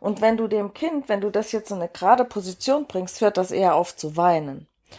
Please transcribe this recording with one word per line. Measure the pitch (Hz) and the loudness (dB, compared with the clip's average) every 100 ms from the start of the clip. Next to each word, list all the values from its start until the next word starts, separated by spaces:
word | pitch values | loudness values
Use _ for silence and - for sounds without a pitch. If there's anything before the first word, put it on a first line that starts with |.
Und | 202 202 | -6 2
wenn | 220 226 | 2 2
du | 220 | 0
dem | 214 202 | 0 -2
Kind, | - 320 302 269 | -4 -4 -4 -2
wenn | 202 | -2
du | 202 | 0
das | 202 214 | -2 -2
jetzt | 220 214 | -6 -6
in | 196 | -6
eine | 170 | -6
gerade | - - 247 | -2 4 4
Position | 247 208 185 185 - 285 294 | 4 -4 -8 -6 0 0 0
bringst, | 185 180 - | -6 -6 0
hört | 208 185 | 0 2
das | 185 | -2
eher | - 185 156 | 2 4 4
auf | 175 - | 0 -6
zu | 156 156 | -6 2
weinen. | 175 165 147 139 - _ _ | 4 2 -2 -10 -16 _ _